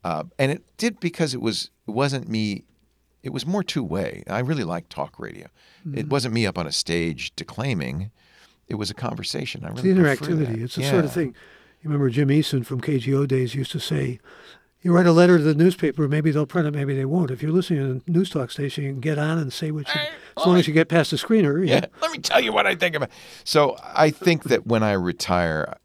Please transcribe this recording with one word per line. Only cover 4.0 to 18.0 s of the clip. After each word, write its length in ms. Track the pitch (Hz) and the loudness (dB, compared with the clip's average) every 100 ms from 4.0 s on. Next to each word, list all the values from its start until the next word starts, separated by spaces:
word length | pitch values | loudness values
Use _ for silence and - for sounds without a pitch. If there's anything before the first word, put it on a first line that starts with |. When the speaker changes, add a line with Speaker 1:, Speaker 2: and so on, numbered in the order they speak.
| 76 - - | -6 -8 -6
Speaker 1:
I 100 | 104 | -4
really 240 | 127 151 | -2 -2
liked 260 | 90 85 87 | -4 -6 -8
talk 300 | - 71 - | -10 -10 -10
radio. 260 | 53 - - | -14 -14 -20
It 440 | _ _ _ 165 | _ _ _ -10
Speaker 2:
Mm-hmm. 200 | 135 147 | -8 -2
Speaker 1:
wasn't 240 | 139 120 | -2 0
me 120 | 113 107 | 0 0
up 120 | 90 | -2
on 100 | 80 | -4
a 40 | |
stage 640 | 69 - 85 85 73 - - | -4 -2 -2 -2 -4 -10 -12
declaiming. 760 | 80 - 135 104 65 71 101 _ _ _ _ _ _ | -14 -8 -4 -4 -4 -6 -8 _ _ _ _ _ _
It 80 | 104 | -6
was 140 | 101 | -6
a 40 | |
conversation. 720 | - 120 - - - - - - | -6 -8 -8 -8 -8 -8 -10 -10
I 60 | |
Speaker 2:
It's 120 | 120 | -4
Speaker 1:
really 100 | 185 | 2
Speaker 2:
the 80 | 185 | 4
Speaker 1:
prefer 220 | 156 135 151 | 4 2 -2
Speaker 2:
interactivity. 220 | 165 139 | -2 -2
Speaker 1:
that. 140 | 113 | -4
Speaker 2:
It's 140 | 120 - | -6 -4
the 80 | |
sort 160 | 135 190 | 0 2
of 60 | 147 | 0
Speaker 1:
Yeah. 60 | |
Speaker 2:
thing. 160 | 170 143 - - - _ _ | -2 -4 -6 -20 -20 _ _
You 80 | 156 | -4
remember 200 | 147 135 | 0 0
Jim 180 | 120 143 | 2 2
Eason 360 | 147 151 135 120 | 2 2 -2 -4
from 160 | 131 | -6
K 160 | 135 139 | -2 -2
G 140 | 117 | 0
O 120 | 135 139 | 0 2
days 300 | 131 123 123 | 0 0 -4
used 160 | 131 | -6
to 80 | - | -6
say, 400 | - 151 135 123 - - - - _ _ | -4 -4 -4 -6 -14 -20 -20 -20 _ _
"You 120 | 175 | 2
write 120 | 175 175 | 6 6
a 80 | |
letter 240 | 165 175 180 | 8 8 8
to 60 | |
the 120 | 151 151 | 6 6
newspaper, 520 | 175 175 165 131 147 | 4 4 -2 0 0
maybe 220 | 151 156 | 2 2
they'll 140 | 147 147 | 0 0
print 220 | 180 151 | 0 -2
it, 40 | |
maybe 200 | 147 139 | -2 -2
they 120 | 135 135 | -2 0
won't. 260 | 165 156 | 0 0
If 100 | 127 | -2
you're 120 | 151 | 0
listening 260 | 170 175 160 139 | 0 0 0 0
to 40 | 131 | -4